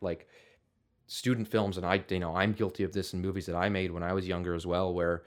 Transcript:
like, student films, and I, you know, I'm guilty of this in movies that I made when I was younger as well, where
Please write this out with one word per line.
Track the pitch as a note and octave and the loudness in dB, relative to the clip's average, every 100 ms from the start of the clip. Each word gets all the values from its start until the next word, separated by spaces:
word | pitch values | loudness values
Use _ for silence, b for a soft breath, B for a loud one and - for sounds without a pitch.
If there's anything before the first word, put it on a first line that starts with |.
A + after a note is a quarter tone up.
like, | F#2 E2 - b b b _ _ _ _ _ | -4 -4 -8 b b b _ _ _ _ _
student | - B2 A2+ G#2+ | -4 0 0 2
films, | A2+ G2+ F#2 | 2 2 0
and | F2 | 2
I, | F#2+ - | 2 2
you | F#2 | -2
know, | E2+ F2 | 0 2
I'm | G2+ | 2
guilty | G#2 G2+ - | 2 0 0
of | F#2+ | -2
this | F#2+ F#2 | -2 -4
in | F#2 | -2
movies | F#2 F#2+ F2+ | -2 -2 -2
that | E2+ | 0
I | G2 | 2
made | G2 F#2 | 2 0
when | E2+ | -2
I | F2 | -2
was | F#2+ F#2 | -2 0
younger | F2 F2 E2+ | -2 -2 -2
as | F2 | 0
well, | F2 F#2 | 0 2
where | F2 E2+ E2+ | 2 2 0